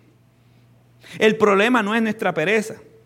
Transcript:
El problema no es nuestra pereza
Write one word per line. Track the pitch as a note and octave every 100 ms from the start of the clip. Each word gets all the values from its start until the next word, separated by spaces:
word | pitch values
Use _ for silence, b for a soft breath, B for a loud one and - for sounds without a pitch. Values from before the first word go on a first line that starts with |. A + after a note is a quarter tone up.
| _ _ _ _ _ _ _ _ _ _ B B
El | A3 -
problema | G#3 G3 A3+ B3
no | G3+
es | A3+
nuestra | A3 G#3+ F#3
pereza | E3+ D#3+ A3 G#3 - - -